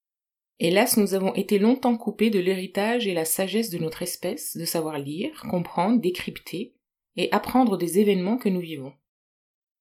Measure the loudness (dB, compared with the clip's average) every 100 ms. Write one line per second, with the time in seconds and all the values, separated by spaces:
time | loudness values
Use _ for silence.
0 | _ _ _ _ _ -4 2 4 4 4
1 | 2 2 0 -2 2 4 4 4 2 0
2 | -2 0 2 2 0 -2 -2 -2 0 0
3 | 0 -2 -2 -2 0 -2 -2 -4 -6 -6
4 | -8 -6 -6 -6 -8 -8 -4 -2 -2 -4
5 | -6 -6 -6 -8 -4 -4 -2 0 2 2
6 | 2 -2 -8 -12 -10 -10 -10 _ _ _
7 | _ -4 0 0 2 4 4 2 0 2
8 | 4 4 2 0 0 0 -2 -8 -10 -14
9 | _ _ _ _ _ _ _ _